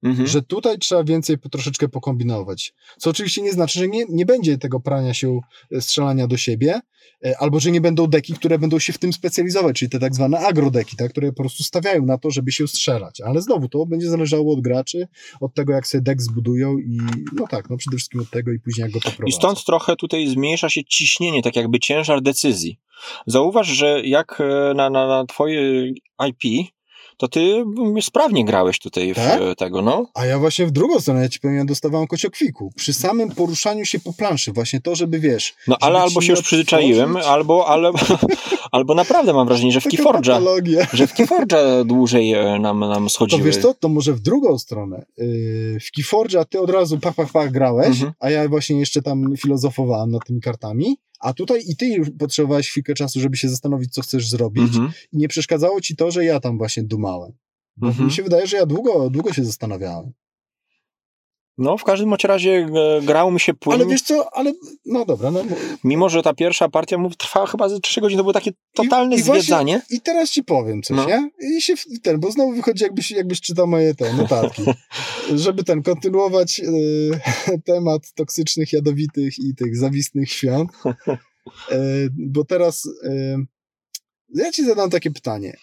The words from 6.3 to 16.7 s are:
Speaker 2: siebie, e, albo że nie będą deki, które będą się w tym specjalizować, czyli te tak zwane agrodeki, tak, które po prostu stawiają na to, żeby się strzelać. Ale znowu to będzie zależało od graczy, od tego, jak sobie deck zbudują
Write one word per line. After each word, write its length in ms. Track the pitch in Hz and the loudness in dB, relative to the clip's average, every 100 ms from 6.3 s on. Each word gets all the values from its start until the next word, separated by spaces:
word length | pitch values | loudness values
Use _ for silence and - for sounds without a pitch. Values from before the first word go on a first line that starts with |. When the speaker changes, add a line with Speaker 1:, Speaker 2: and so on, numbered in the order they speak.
| 123 | -2
Speaker 2:
siebie, 440 | - 113 139 208 - _ _ _ | -2 0 0 0 -6 _ _ _
e, 100 | 127 131 | -6 -2
albo 220 | 143 151 | 0 2
że 100 | 143 | 2
nie 100 | 175 | 2
będą 260 | 165 165 165 | 2 2 2
deki, 280 | 151 139 | 2 0
które 240 | 165 170 160 | -4 0 2
będą 200 | 160 156 | 2 0
się 140 | - | -2
w 60 | 165 | -4
tym 140 | 180 | -4
specjalizować, 640 | 165 180 175 180 185 175 123 | -2 -4 -2 -2 2 0 0
czyli 120 | 123 | -2
te 80 | 127 | -2
tak 160 | 131 | -2
zwane 240 | 131 135 160 | 0 0 2
agrodeki, 580 | 190 165 139 123 110 113 | 2 2 2 2 -2 -4
tak, 140 | 151 | -6
które 220 | - 143 | -2 -4
po 100 | 131 | -4
prostu 200 | 131 - | -6 -6
stawiają 400 | 156 180 185 185 131 | -4 -2 0 2 2
na 120 | 131 | 0
to, 120 | 156 | -2
żeby 220 | 139 131 | -4 -4
się 160 | 127 147 | -2 -4
strzelać. 520 | - - 120 92 - | -2 -2 -2 -4 -12
Ale 220 | 101 143 | -4 -2
znowu 260 | 202 220 127 | 0 0 0
to 180 | 143 165 | -2 -2
będzie 240 | 165 170 | -2 -2
zależało 420 | 165 156 151 151 | -2 0 0 2
od 80 | 147 | 0
graczy, 480 | 120 123 131 170 180 _ - - | 0 -2 -2 -6 -8 _ -20 -10
od 140 | 135 | -8
tego, 180 | 139 143 | -4 0
jak 140 | 135 127 | 0 0
sobie 160 | 139 | -2
deck 180 | 123 135 | 0 -2
zbudują 580 | 120 113 120 123 135 | -2 -2 0 0 0